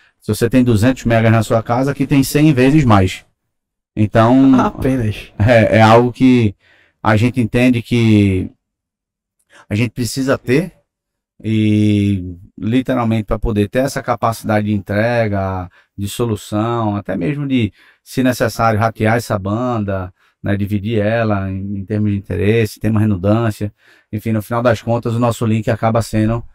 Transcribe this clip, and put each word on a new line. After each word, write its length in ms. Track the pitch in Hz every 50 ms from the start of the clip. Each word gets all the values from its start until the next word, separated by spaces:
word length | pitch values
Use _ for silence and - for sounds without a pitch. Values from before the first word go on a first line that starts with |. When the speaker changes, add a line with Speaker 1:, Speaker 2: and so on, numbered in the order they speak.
| _ _ _ _
Speaker 1:
se 160 | _ - 107
você 140 | - 120 113
tem 160 | - 127 123
duzentos 400 | 120 117 101 110 127 - - -
megas 260 | 117 117 113 113 113
na 120 | 113 113
sua 200 | 107 - 117 113
casa, 280 | 110 - 120 127 135 143
aqui 160 | 139 - 139
tem 160 | 127 151 139
cem 320 | 131 - - 147 151 160 156
vezes 300 | 120 127 135 147 156 139
mais. 420 | 120 104 98 95 95 - - _ _ _ _ _ _ _ _ _ _ _ _ _ _ _
Então, 640 | - 107 101 - 113 110 117 127 135 135 135 131 123
Speaker 2:
Apenas. 760 | 214 208 - - - 131 131 131 113 107 104 - - - _ -
Speaker 1:
é, 400 | 101 123 123 113 107 - - 110
é 40 |
algo 300 | 110 110 113 120 123 123
que 420 | 117 - 131 127 127 123 113 101 98 _ _ _ _ _ _ _ _ _
a 140 | - 110 113
gente 240 | 104 113 127 - 131
entende 420 | 120 107 - 120 123 127 123 120
que 680 | - - 120 120 117 113 107 104 101 98 95 92 90 - - _ _ _ _ _ _ _ _ _ _ _ _ _ _ _ _ _ _ _ _ - _ _
a 80 | 104
gente 140 | 104 123 113
precisa 460 | - - 120 110 - 135 135 135 123
ter 360 | - - 117 123 151 190 170 - _ _ _ _ _ _ _ _ _ _ _ _ _
e 960 | - 107 110 107 107 107 107 104 107 107 104 104 101 101 101 95 90 92 85 87 - - _ -
literalmente 680 | 87 110 117 131 127 - 131 127 120 113 110 113 107
pra 140 | - 113 110
poder 300 | - 120 110 104 101 101
ter 120 | - 127
essa 220 | 135 143 - -
capacidade 640 | 123 - 117 - - 113 113 - - 107 107 107 104
de 60 | 104
entrega, 1000 | 107 101 92 - 101 104 110 117 120 117 113 104 101 98 95 95 95 92 90 90 _ _ _ _ _
de 120 | - 101 98
solução, 880 | - - 120 117 107 101 - - 107 104 110 117 120 117 110 107 104
até 200 | 101 98 - 98
mesmo 300 | 101 170 156 143 147 147
de, 260 | 135 131 127 113 98 - _ _ _ _ _
se 220 | _ - - 135 127
necessário, 560 | 127 120 - 123 113 - - 117 113 110 101
hackear 360 | 113 113 110 - 110 107 113
essa 220 | 117 - - 110 104
banda, 720 | 92 98 104 113 123 123 120 110 104 98 98 95 92 92 _ _ _ _ _ _
né, 140 | - 101 101
dividir 420 | 98 101 92 104 104 95 110 117 104
ela 500 | 101 104 113 117 113 110 104 98 95 95
em, 300 | 95 95 95 98 101 98
em 60 | 95
termos 260 | - 107 104 107 104
de 80 | 101 101
interesse, 600 | 98 - 95 92 95 101 113 117 113 107 - -
ter 100 | - 110
uma 80 | 110 104
redundância. 760 | 110 110 101 90 90 101 107 113 117 113 104 - 107 101 - _ _ _ _ _ _ _
Enfim, 200 | - 107 - 113
no 100 | 113 110
final 180 | 104 - 120 117
das 220 | 120 123 113 -
contas, 320 | - 113 117 117 113 120 113
o 60 | 117
nosso 260 | 123 117 113 - 123
link 240 | 110 110 110 104 -
acaba 320 | 110 - - 113 113 113
sendo 400 | 107 - - 107 107 110 117 117 - - _